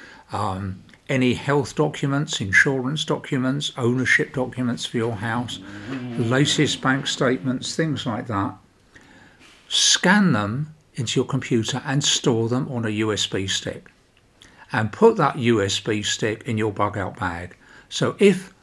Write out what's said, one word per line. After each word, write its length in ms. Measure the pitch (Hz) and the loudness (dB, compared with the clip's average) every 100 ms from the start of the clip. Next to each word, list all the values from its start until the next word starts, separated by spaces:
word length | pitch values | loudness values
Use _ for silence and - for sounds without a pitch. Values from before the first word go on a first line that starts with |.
| - - - | -20 -20 -10
um, 500 | 101 104 92 98 95 - - - | -4 -4 -4 -6 -8 -16 -20 -4
any 260 | 131 127 | 2 2
health 400 | 113 - 143 123 | 2 0 0 0
documents, 640 | - 151 - 143 139 156 - | -2 -2 0 -2 -2 -2 -4
insurance 640 | 101 - 147 135 127 151 | 2 4 4 2 -2 -4
documents, 680 | - 143 - 135 131 143 - - | -2 -4 -2 -2 0 -2 -4 -2
ownership 560 | 120 127 123 - 151 | 0 2 2 2 2
documents 540 | 131 127 127 123 120 - | -2 -4 -2 -4 -4 -4
for 100 | 120 | -2
your 180 | 113 | -2
house, 440 | 101 117 113 120 - - 101 - 135 123 117 | -2 -2 -2 -4 -10 -12 -14 -10 -8 -6 -2
latest 640 | 113 131 147 - 143 - | 2 4 4 4 2 2
bank 260 | 135 135 - | 0 0 -2
statements, 720 | - 131 131 131 123 - - | 0 0 2 0 -2 -4 -2
things 300 | 160 123 127 | -2 -2 -4
like 200 | 110 - | -6 -4
that. 280 | 101 107 - _ _ _ - - - - _ - - - | -2 -2 -6 _ _ _ -20 -20 -20 -20 _ -20 -20 -4
Scan 640 | - - - 175 208 185 | 0 2 4 4 6 6
them 420 | 107 104 127 151 - _ | 4 0 -2 -6 -10 _
into 260 | - 113 135 | -8 -2 0
your 60 | 123 | 0
computer 560 | 135 - 120 110 127 | -2 0 0 0 -4
and 180 | 143 139 | -2 0
store 460 | - - 151 113 113 | 0 2 2 2 2
them 200 | 123 - | -2 -2
on 160 | 123 | -4
a 60 | 113 | -2
U 220 | 107 110 | 0 0
S 140 | 101 - | 0 -2
B 200 | 101 95 | -4 -2
stick. 440 | - - - - _ _ _ _ _ - - - | -4 -6 -10 -16 _ _ _ _ _ -20 -20 -4
And 180 | 117 110 | -2 -2
put 260 | - 226 220 | 4 6 6
that 200 | 139 147 | 2 2
U 240 | 117 113 | 4 4
S 160 | 98 - | 2 -2
B 240 | - 107 | -2 -2
stick 400 | 98 - 113 110 - | -2 -2 -2 -4 -4
in 120 | 110 | -2
your 140 | 107 | -2
bug 260 | 92 104 101 | 0 0 0
out 180 | 92 - | -6 -4
bag. 400 | 92 85 90 - - - - | -6 -6 -10 -16 -20 -20 -12
So 260 | - 123 - | -2 -2 4
if 340 | 202 185 - - | 4 4 -2 -20